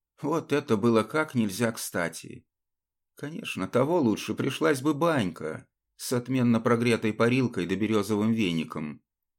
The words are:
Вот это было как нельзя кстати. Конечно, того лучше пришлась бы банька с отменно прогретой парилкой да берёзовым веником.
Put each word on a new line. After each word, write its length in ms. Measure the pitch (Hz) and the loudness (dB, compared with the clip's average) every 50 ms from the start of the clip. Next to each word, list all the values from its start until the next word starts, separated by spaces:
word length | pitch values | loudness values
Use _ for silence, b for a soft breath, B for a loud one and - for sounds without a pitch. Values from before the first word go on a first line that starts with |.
| _ _ _ - | _ _ _ -8
Вот 320 | - 139 160 160 - - | -4 -2 -2 -2 -2 0
это 260 | 143 147 139 - 113 101 | -2 -2 2 2 0 2
было 260 | 107 117 117 110 107 | 4 4 4 4 2
как 320 | - - 156 156 151 - | 2 0 -2 -2 -2 0
нельзя 360 | 123 110 101 90 98 120 113 | 0 0 0 0 -2 -2 -2
кстати. 760 | 113 - - - - 98 85 82 - - - - - - - _ _ _ _ _ _ _ _ _ _ _ _ _ _ | -2 -4 -10 -6 -4 -2 -2 -2 -4 -8 -14 -14 -18 -18 -20 _ _ _ _ _ _ _ _ _ _ _ _ _ _
Конечно, 520 | - - 143 160 - - - - - 95 92 | -14 -12 -12 -10 -10 -10 -8 -6 -6 -6 -2
того 320 | - 120 131 147 175 180 | 0 0 0 2 2 2
лучше 340 | 143 113 101 - - - 104 | 2 2 2 0 -2 -6 -6
пришлась 480 | - 120 135 131 - 151 160 151 131 | -4 -4 -4 -4 0 0 0 0 0
бы 140 | 127 156 151 | 0 -2 0
банька 720 | 139 165 170 160 135 104 90 80 - 80 78 78 - - _ _ _ _ _ _ - | 0 0 0 0 0 0 -2 -4 -6 -8 -8 -8 -8 -12 _ _ _ _ _ _ -14
с 160 | - - 127 | -6 -4 -2
отменно 480 | 123 123 123 131 127 120 120 117 113 | -2 -2 -2 0 2 4 4 4 4
прогретой 500 | 117 120 120 117 117 123 113 110 - 110 | 4 4 2 4 4 2 2 2 2 -2
парилкой 540 | 107 - 113 120 123 131 127 117 - 95 87 | 2 2 2 4 4 2 2 0 0 -2 -2
да 100 | 85 95 | -2 0
берёзовым 560 | 95 107 107 110 104 98 104 110 101 107 113 | 0 0 2 2 2 2 2 0 0 2 2
веником. 680 | 113 113 107 90 82 82 76 - - 87 80 76 69 - _ _ _ _ _ _ _ | 2 2 2 2 2 0 -2 -4 -6 -8 -8 -8 -10 -12 _ _ _ _ _ _ _